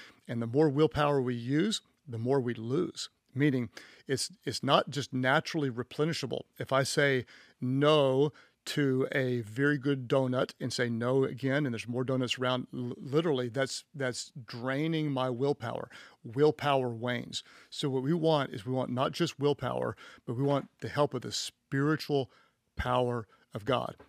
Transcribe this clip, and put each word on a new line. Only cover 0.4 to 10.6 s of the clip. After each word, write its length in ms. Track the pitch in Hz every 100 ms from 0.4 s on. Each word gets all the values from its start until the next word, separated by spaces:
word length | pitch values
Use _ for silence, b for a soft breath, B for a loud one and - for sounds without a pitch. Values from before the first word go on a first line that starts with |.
the 60 | 117
more 220 | 127 156
willpower 520 | 135 156 143 147 143
we 140 | 127 120
use, 460 | 120 143 202 208 - _ -
the 100 | 113
more 220 | 123 139
we 140 | 120
lose. 560 | 113 113 143 - - - _ _ 127
Meaning, 340 | 147 131 117 B B B B
it's, 240 | 131 - 185 -
it's 180 | 113
not 260 | 127 160 -
just 240 | 139 123
naturally 560 | 127 127 147 - 165 139
replenishable. 760 | 117 117 - 156 160 127 - - -
If 140 | 127
I 120 | 131
say 420 | 135 - 143 131 117 B B B
no 720 | 127 131 147 156 139 131 147 - b b -
to 400 | - 143 131 135
a 300 | 147 127 123
very 360 | 107 110 143 147
good 300 | 131 135 123
donut 440 | 139 131 127 -
and 140 | -